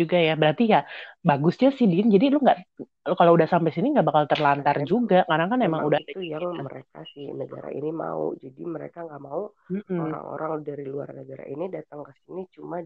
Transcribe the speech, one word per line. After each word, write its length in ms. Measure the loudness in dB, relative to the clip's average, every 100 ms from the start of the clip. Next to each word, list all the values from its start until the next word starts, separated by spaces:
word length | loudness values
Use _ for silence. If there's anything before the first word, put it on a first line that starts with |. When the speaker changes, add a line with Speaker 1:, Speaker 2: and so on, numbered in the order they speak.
Speaker 1:
juga 160 | 0 2 2
ya. 60 | 4
Berarti 220 | 2 2 4
ya 60 | 2 2 -12 -16 -4 0
bagusnya 400 | 2 2 4 2 4
sih, 100 | 2
Din. 140 | 4 4
Jadi 100 | 6 6
lu 60 | 4
nggak, 140 | 4 2 -2 -18 -18 _ -4 4
kalau 140 | 6 6
udah 120 | 6
sampai 180 | 2 2
sini 120 | 0 0
nggak 120 | 2 4
bakal 160 | 2 2
terlantar 440 | 2 2 2 2 0
Speaker 2:
Karena 140 | 0
Speaker 1:
juga. 260 | 0 4 4 4
Karena 160 | 2 0
kan 80 | 0 0
emang 120 | 0
Speaker 2:
memang 80 | 0
Speaker 1:
udah 120 | -2
Speaker 2:
itu 140 | -4 -12 -10
yang 120 | -8 -8 -8 -10
mereka 320 | -12 -18 -20 -20
sih, 140 | -16 -12 -10
negara 280 | -10 -12 -10 -8
ini 120 | -8 -8
mau. 180 | -8 -6 -6 -8
Jadi 180 | -14 -14 -12 -10
mereka 220 | -12 -14 -16
nggak 160 | -16 -10
mau 140 | -10 -10 _ -10
Speaker 1:
Mm-mm. 340 | -10 -6 -6
Speaker 2:
orang-orang 480 | -6 -8 -10 -10 -6 -8 -8
dari 160 | -12 -10
luar 180 | -10 -12 -16
negara 240 | -16 -16 -12
ini 100 | -10 -10 -10
datang 240 | -14 -16 -18
ke 40 | _
sini 200 | -16 -14 -14 -16
cuma 200 | -12 -12